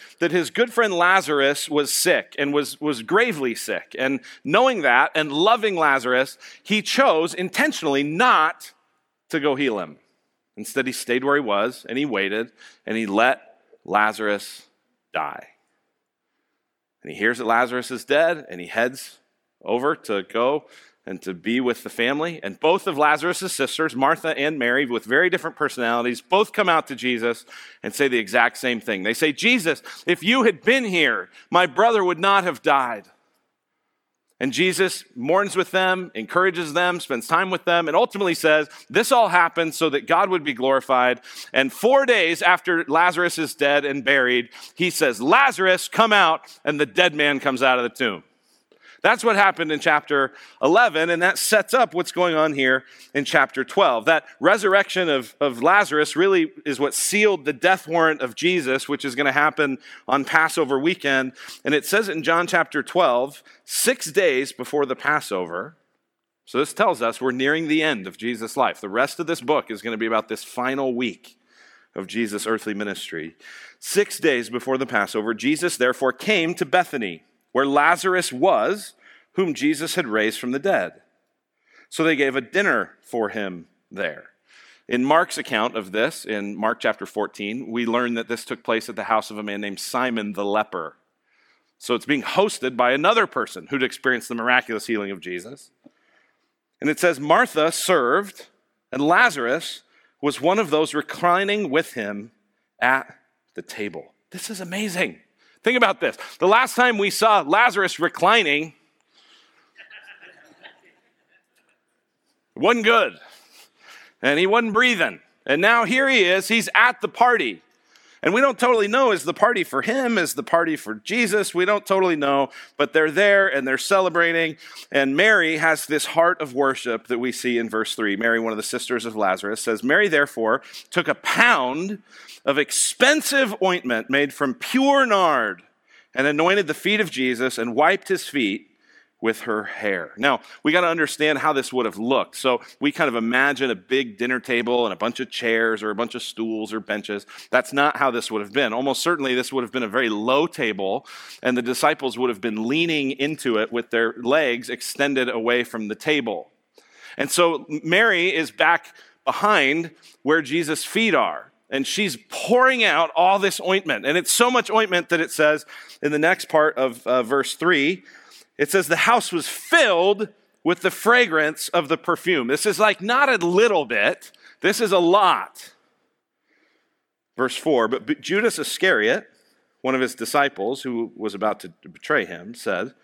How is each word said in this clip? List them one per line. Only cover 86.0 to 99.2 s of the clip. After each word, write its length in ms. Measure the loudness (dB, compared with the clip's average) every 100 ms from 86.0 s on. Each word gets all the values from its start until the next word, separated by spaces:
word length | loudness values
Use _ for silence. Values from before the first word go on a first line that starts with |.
| -4 -4
in 320 | -8 -8 -8 -4
Mark 240 | -4 -2
chapter 260 | -4 -4 -8
fourteen, 640 | -6 -6 -6 -10 -10 -8
we 160 | -6 -2
learn 280 | -2 -2
that 140 | -4 -6
this 160 | -10
took 200 | -10 -10
place 240 | -4 -4 -4
at 80 | -10
the 80 |
house 260 | -2 -2 -2
of 80 | -8
a 40 |
man 180 | -8 -8
named 180 | -8 -10
Simon 540 | -8 -4 -2 -4 -6
the 120 | -6
leper. 520 | -2 -2 -2 -6 -10 -14 _ _ _ _ _ _ _ _
So 160 | -4
it's 120 | -4 -2
being 160 | -4
hosted 540 | -2 0 0 -2 -6 0
by 160 | 0
another 340 | 2 6 6 4
person 420 | -2 -8 -10 -8
who'd 140 | -4
experienced 460 | -4 -2 -2 -2 -4
the 60 |
miraculous 520 | -4 2 2 2 -6 -4
healing 240 | -4 -4
of 100 | -8
Jesus. 500 | -10 -10 -12 -18 -20 _ _ _ _ _ _ _ _ _ _ _
And 100 | -4
it 80 | 0
says, 220 | 0 0
"Martha 500 | 2 2 2 0 0
served, 800 | 0 0 2 2 0 -2 -12 -20 _ _ _ _
and 100 | -4
Lazarus 800 | 2 4